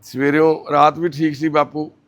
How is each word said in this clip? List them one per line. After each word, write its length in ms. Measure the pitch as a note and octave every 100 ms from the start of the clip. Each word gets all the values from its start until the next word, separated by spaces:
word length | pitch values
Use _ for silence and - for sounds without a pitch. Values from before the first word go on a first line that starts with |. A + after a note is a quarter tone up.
ਸਵੇਰਿਓਂ, 680 | - B2+ C#3 D3 D#3+ D#3 -
ਰਾਤ 280 | D3 D3 D3+
ਵੀ 100 | E3+
ਠੀਕ 260 | C#3+ D#3+ C#3+
ਸੀ 140 | D#3
ਬਾਪੂ 400 | D3+ C#3 C#3 D3+ _